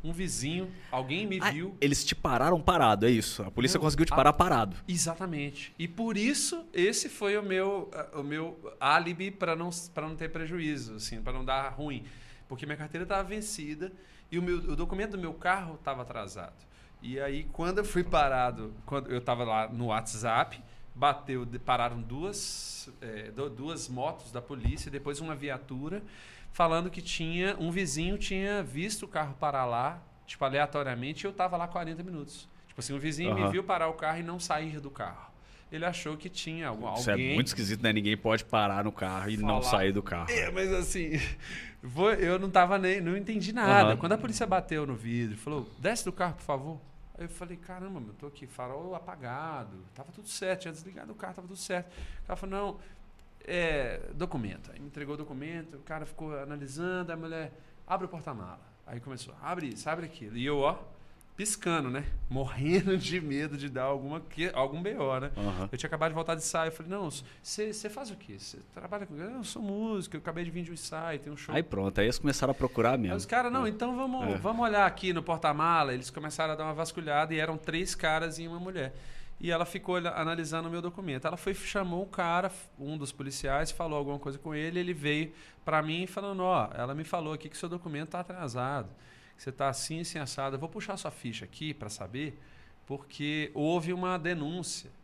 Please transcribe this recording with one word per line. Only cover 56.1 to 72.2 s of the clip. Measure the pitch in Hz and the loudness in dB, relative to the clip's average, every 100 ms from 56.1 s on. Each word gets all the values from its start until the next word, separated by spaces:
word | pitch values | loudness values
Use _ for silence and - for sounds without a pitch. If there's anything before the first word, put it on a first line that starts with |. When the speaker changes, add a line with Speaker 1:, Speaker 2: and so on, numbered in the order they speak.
| - 156 143 | -8 -6 -6
Speaker 1:
analisando, | 139 147 139 135 175 185 170 | -6 -8 -8 -4 -2 -2 -4
a | 165 | -6
mulher, | 165 160 156 - - - - | -6 -6 -8 -12 -20 -20 -2
"Abre | 185 180 | -2 -2
o | |
porta-mala." | 165 147 117 90 90 - - - | -6 -8 -8 -10 -14 -20 -20 -12
Aí | 120 | -10
começou, | 127 123 - - | -10 -10 -12 -10
"Abre | 147 180 151 | -6 -4 -4
isso, | 107 151 | -6 -4
abre | 165 170 | -4 -6
aquilo." | - 107 117 | -10 -10 -4
E | |
eu, | 135 147 | 0 4
ó, | 143 180 - - - - - - | 2 2 -8 -16 -18 -20 -16 -4
piscando, | 214 - 175 165 135 | -2 0 2 2 2
né? | 131 147 - - | -2 0 0 2
Morrendo | 127 135 - 143 185 185 185 | 0 0 0 6 6 6 4
de | 131 180 | 2 0
medo | 151 139 151 143 | 0 -2 -2 -4
de | 143 | -4
dar | 127 | -2
alguma | 131 139 135 156 | 0 0 -2 -6
que-, | 170 - 175 | -8 -4 -2
algum | 123 135 151 | 2 2 2
B | 185 | -2
O, | 233 139 131 | 0 0 2
né? | 139 131 | 0 0
Speaker 2:
Aham. | 101 92 98 | 0 0 -2
Speaker 1:
Eu | 123 | -2
tinha | 160 | -4
acabado | 156 160 | 0 0
de | |
voltar | 160 160 165 | 0 0 0
de | |
ensaio. | 151 165 160 | 0 0 0
Eu | |
falei, | 160 160 | -4 -6
"Não, | 202 175 - - - | -4 -4 -6 -12 -16
cê, | - - 214 | -8 -4 -4
cê | 208 214 | -4 -8
faz | 214 254 | -8 -10
o | |
quê? | 190 - 98 | -10 -14 -14
Cê | - - - | -12 -14 -16
trabalha | - 175 202 | -14 -8 -8
com..." | 196 147 | -8 -8
"Eu | 190 262 | -8 -8
sou | 220 240 | -8 -6
músico, | 208 202 220 214 175 156 | -4 -2 0 -2 -2 -6
eu | |
acabei | - 160 | -6 -4
de | 170 | -4
vir | 170 | -4
de | 170 | -6
um | |
ensaio, | 165 - 156 165 151 | -8 -8 -6 -4 -6
tem | 147 | -6
um | 139 | -10
show." | - | 0
Speaker 2:
Aí | - | 0
pronto, | 165 98 98 90 | 0 0 0 4
aí | 107 | 4
eles | 123 | 4